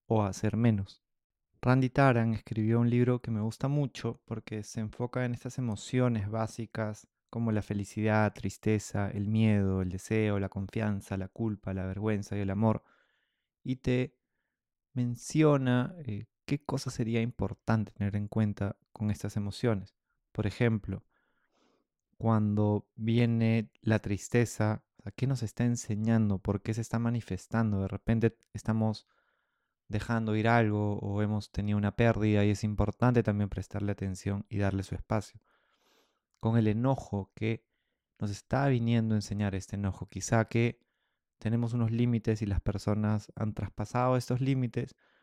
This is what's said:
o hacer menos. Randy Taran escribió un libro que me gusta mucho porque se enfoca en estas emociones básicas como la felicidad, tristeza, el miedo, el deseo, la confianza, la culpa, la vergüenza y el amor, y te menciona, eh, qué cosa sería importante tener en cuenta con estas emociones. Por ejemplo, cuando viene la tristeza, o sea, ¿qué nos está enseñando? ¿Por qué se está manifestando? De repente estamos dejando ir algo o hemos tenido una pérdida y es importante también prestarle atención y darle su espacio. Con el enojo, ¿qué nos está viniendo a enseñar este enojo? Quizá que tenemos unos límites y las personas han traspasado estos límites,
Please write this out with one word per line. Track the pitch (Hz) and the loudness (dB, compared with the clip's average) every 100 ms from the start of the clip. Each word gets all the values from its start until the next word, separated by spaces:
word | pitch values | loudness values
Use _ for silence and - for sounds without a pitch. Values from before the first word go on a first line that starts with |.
| - | 0
o | 113 | 0
hacer | 101 95 107 107 | 2 0 -2 2
menos. | 117 104 95 - _ _ _ _ _ - | 2 2 -2 -10 _ _ _ _ _ -4
Randy | 123 127 127 | 2 4 4
Taran | - 139 117 113 | 4 6 6 2
escribió | 110 - 110 107 117 | -2 -4 -2 2 2
un | 120 | 4
libro | 120 123 123 | 4 2 2
que | - | -2
me | 110 | -4
gusta | 110 - 135 | -4 -2 -2
mucho | 147 139 - 120 - | 0 -2 -4 -8 -8
porque | - 113 - 110 | -10 -10 -8 -10
se | 101 - | -8 -6
enfoca | 107 - 120 127 123 | -6 -6 -6 -2 -4
en | |
estas | 120 127 - | -4 -8 -6
emociones | 120 101 - 127 123 110 101 | -4 -4 -2 0 2 0 -2
básicas | 110 110 - 110 - 107 107 - _ - | -4 -4 -6 -10 -6 -6 -6 -16 _ -10
como | 117 117 | -2 0
la | 107 | 0
felicidad, | - 104 98 - 107 107 107 | 0 -4 -4 -2 2 4 2
tristeza, | - 98 - 110 107 - 101 98 | 0 -8 -4 0 0 -2 -4 -4
el | 101 101 | -4 0
miedo, | 110 110 104 98 95 | 4 4 4 2 0
el | 92 | -2
deseo, | 92 - 110 107 101 | -4 -2 0 2 0
la | 98 | -2
confianza, | 98 95 113 107 98 - 98 | -6 -6 -4 -2 -4 -6 -8
la | 92 | -8
culpa, | - 113 101 - | -6 -4 -4 -6
la | 95 | -6
vergüenza | 92 95 107 104 98 101 | -4 -4 -2 -2 -4 -4
y | |
el | 98 | -2
amor, | 98 110 110 _ _ _ _ _ _ _ _ | 2 2 2 _ _ _ _ _ _ _ _
y | - 127 | -8 -6
te | - 127 127 _ _ _ _ _ _ _ _ | -2 0 -2 _ _ _ _ _ _ _ _
menciona, | 123 123 120 - 156 151 143 127 123 123 175 131 | -4 -4 -4 -2 4 6 6 4 2 0 -6 -10
eh, | 104 110 _ - | -10 -12 _ -6
qué | 143 | -6
cosa | - 135 131 | -4 -6 -6
sería | - 113 117 | -4 -2 0
importante | 117 - 98 101 - 113 101 | -2 -4 -6 -4 0 0 0
tener | - 101 104 | -4 -4 -2
en | 104 | -2
cuenta | 110 107 98 101 - _ | 0 0 0 -6 -8 _
con | - 104 | -6 -4
estas | - 107 113 | -4 -4 -6
emociones. | 101 - 123 101 92 _ _ _ _ | -6 -2 -2 -2 -6 _ _ _ _
Por | - 104 | -4 -4
ejemplo, | - 120 110 - 95 _ _ _ _ _ _ _ _ _ _ _ - | 0 0 0 -4 -10 _ _ _ _ _ _ _ _ _ _ _ -4
cuando | 113 110 107 104 104 104 - - | 2 4 4 4 4 2 -2 -6
viene | 110 117 117 117 113 113 107 _ | 0 2 4 4 4 2 -2 _
la | 110 110 | 0 0
tristeza, | 98 101 - 120 120 - 107 90 _ _ | 0 -6 0 2 2 0 -2 -2 _ _
o | |
sea, | 101 | -12
¿qué | - 127 | -4 -2
nos | 131 | -2
está | 110 - 120 | -4 0 0
enseñando? | 120 - 104 110 113 104 95 | 0 -2 -2 2 4 4 0
¿Por | - 98 | 0 -2
qué | - | -2
se | 110 | -4
está | 110 117 | -4 -2
manifestando? | 117 120 - 92 - 110 110 98 | -2 -2 -4 -8 -2 0 2 0
De | 95 | -2
repente | 98 - 113 113 - _ | -4 0 2 2 0 _
estamos | 104 - 110 110 107 _ _ _ _ _ _ _ _ - | -8 -2 0 0 -2 _ _ _ _ _ _ _ _ -6
dejando | 107 - 113 110 107 | -6 -2 -2 0 2
ir | 113 | 4
algo | 117 107 104 104 101 | 4 4 2 0 -2
o | 104 101 | -4 -2
hemos | 104 107 - | 0 -2 -4
tenido | - 101 104 | -4 0 0
una | 104 - | 0 4
pérdida | 117 107 107 104 | 2 4 4 4
y | 104 | 4
es | 101 | 2
importante | 107 104 104 - 123 120 | -2 0 -2 2 2 4
también | 107 104 101 | 2 0 -2
prestarle | - - 104 101 | -4 -8 -6 -4
atención | 101 98 92 101 101 - | -4 -6 -4 -4 -4 -4
y | 101 | -2
darle | 101 95 | 0 -2
su | 95 | -4
espacio. | 95 - 110 - - _ _ _ _ _ _ _ _ _ - | -8 -4 -4 -4 -16 _ _ _ _ _ _ _ _ _ -4
Con | 110 117 | 0 4
el | 107 | 4
enojo, | 107 131 131 - 101 98 | 2 0 -2 -4 -6 -6
¿qué | - 110 113 _ _ _ _ _ - | -6 -6 -6 _ _ _ _ _ -8
nos | 104 | -6
está | 101 - 131 139 | -6 -4 0 2
viniendo | 123 117 117 110 | 2 2 2 2
a | 107 | 0
enseñar | 104 101 101 | -2 -4 -2
este | 95 - 101 | -4 -8 -4
enojo? | 101 - - | -4 -4 -10
Quizá | 98 - 117 | -8 0 2
que | 110 117 117 - _ _ _ _ _ _ | 2 2 0 -2 _ _ _ _ _ _
tenemos | 107 117 117 | -2 0 0
unos | 120 113 | 0 0
límites | 117 120 117 113 107 | 0 2 0 0 -2
y | |
las | 104 98 | 0 -2
personas | - 98 - 104 107 107 - | -2 -2 -2 0 0 0 -4
han | - 107 | -6 -6
traspasado | - 101 - 107 123 127 127 | -4 -8 -8 -4 0 2 0
estos | - 123 | 0 -2
límites, | 135 135 123 - 135 - _ _ | 0 0 -2 -4 -8 -12 _ _